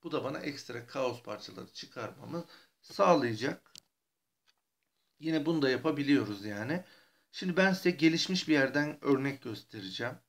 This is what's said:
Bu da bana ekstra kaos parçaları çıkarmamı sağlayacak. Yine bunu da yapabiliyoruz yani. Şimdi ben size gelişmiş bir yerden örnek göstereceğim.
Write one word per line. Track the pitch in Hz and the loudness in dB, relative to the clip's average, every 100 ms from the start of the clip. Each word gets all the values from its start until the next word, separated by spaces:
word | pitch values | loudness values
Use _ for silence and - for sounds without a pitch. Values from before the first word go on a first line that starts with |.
Bu | 170 | -4
da | 147 | -4
bana | 117 156 | -4 -6
ekstra | - 139 - 120 120 | -6 -8 -10 -12 -10
kaos | 139 127 117 | -4 -2 -4
parçaları | - 104 - 95 92 | -10 -12 -12 -16 -16
çıkarmamı | - - - 110 - 113 165 170 - _ _ | -16 -16 -10 -10 -10 -10 -10 -10 -18 _ _
sağlayacak. | - - 196 165 120 107 127 170 _ - _ _ _ _ _ _ _ _ _ _ _ _ _ _ | -20 2 4 6 4 -2 -4 -6 _ -20 _ _ _ _ _ _ _ _ _ _ _ _ _ _
Yine | 156 160 143 | -2 0 2
bunu | 165 | 2
da | 135 | 4
yapabiliyoruz | 123 - - 139 139 107 101 104 | 2 0 0 4 4 4 -4 -6
yani. | 101 113 170 185 - _ _ _ | -6 -4 -4 -6 -20 _ _ _
Şimdi | - 185 170 | -8 -2 4
ben | 190 | 4
size | 185 180 | 4 0
gelişmiş | 147 160 165 - 185 - | 4 4 4 0 -2 2
bir | |
yerden | 151 135 139 147 147 | 4 4 2 -2 -2
örnek | - 135 131 - | 2 2 2 -4
göstereceğim. | 120 107 - 113 95 92 120 151 | -8 -10 -10 -12 -10 -6 -6 -8